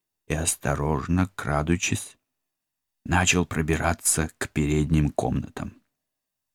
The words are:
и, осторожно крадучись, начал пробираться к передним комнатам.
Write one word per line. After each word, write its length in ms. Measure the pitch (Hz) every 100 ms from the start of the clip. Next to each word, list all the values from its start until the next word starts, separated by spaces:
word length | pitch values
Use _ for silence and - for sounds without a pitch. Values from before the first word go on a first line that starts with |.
| _ _ -
и, 80 |
осторожно 920 | 78 80 - - 71 73 71 76 87 90
крадучись, 840 | - - 73 76 90 - - - - _ _ _ _ _ _ _ _
начал 400 | - 87 92 90
пробираться 840 | 85 80 78 80 80 - - - 80 -
к 120 | -
передним 600 | 78 73 76 76 78 73
комнатам. 720 | - 64 65 - - - - _ _ _ _ _ _ _